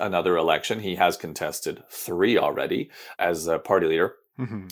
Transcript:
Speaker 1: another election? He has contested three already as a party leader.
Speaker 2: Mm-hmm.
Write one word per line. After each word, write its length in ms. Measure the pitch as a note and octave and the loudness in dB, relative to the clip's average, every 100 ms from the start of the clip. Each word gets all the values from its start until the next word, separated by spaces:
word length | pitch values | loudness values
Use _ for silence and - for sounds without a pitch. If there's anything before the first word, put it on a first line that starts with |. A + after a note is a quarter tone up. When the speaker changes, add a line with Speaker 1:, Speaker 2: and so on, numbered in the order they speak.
Speaker 1:
another 340 | G#2+ F2+ F2+ E2+ | -2 0 2 2
election? 460 | E2 D#2 - A2 | 4 2 0 -4
He 140 | G2 F2+ | -4 2
has 200 | F2 E2 | 2 2
contested 680 | F2 D#2 D2+ - D#2+ D#2 - | -6 -6 -6 -6 -8 -8 -12
three 480 | - - F2 G2+ G#2 | -12 -6 0 2 4
already 520 | D2+ C2+ C#2+ F2+ D3+ - - - | 2 0 -2 -2 -4 -10 -16 -4
as 300 | F2 E2+ E2 | -2 0 0
a 120 | D#2+ | -2
party 280 | - F#2+ E2 | 2 4 4
leader. 280 | D#2+ F#2 - _ - | 2 2 -2 _ -10
Speaker 2:
Mm-hmm. 300 | B2+ G#2+ F#2 | -8 -8 -12